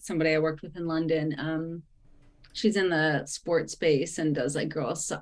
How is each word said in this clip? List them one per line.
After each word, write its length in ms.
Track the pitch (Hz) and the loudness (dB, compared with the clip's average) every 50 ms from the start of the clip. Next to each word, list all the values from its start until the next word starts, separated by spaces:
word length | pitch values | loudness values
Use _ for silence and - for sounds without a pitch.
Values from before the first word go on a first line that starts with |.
somebody 320 | - - 185 160 160 160 156 | -8 -4 0 2 4 4 4
I 60 | 156 | 4
worked 240 | 156 160 156 156 - | 2 2 0 -4 -8
with 120 | 165 151 180 | -12 -10 -6
in 100 | 175 165 | -4 -2
London, 480 | 160 160 160 160 165 156 151 156 151 - | -2 0 0 2 0 0 0 -2 -2 -4
um, 460 | 147 156 160 160 165 165 165 170 - _ _ _ _ - - - - - _ _ - - - | -4 -4 -2 -4 -4 -6 -8 -10 -12 _ _ _ _ -20 -20 -20 -20 -20 _ _ -20 -16 -8
she's 220 | - - 214 208 | 0 2 2 4
in 140 | 196 190 185 | 4 2 2
the 340 | 170 156 156 156 147 131 - - | 2 2 2 2 2 0 -2 -6
sports 460 | - - - 170 170 160 156 - - | -10 -10 -2 0 0 0 0 -2 -6
space 440 | - - 165 151 135 160 170 - - | 0 2 4 4 4 2 -2 -4 -2
and 160 | 160 156 147 | 0 0 2
does, 220 | 143 127 143 143 | 2 0 0 0
like, 120 | - 104 151 | -2 -2 -2
girls, 420 | 147 156 139 117 165 160 - - 185 - | -2 -2 -2 -2 -2 -4 -4 -6 -6 -8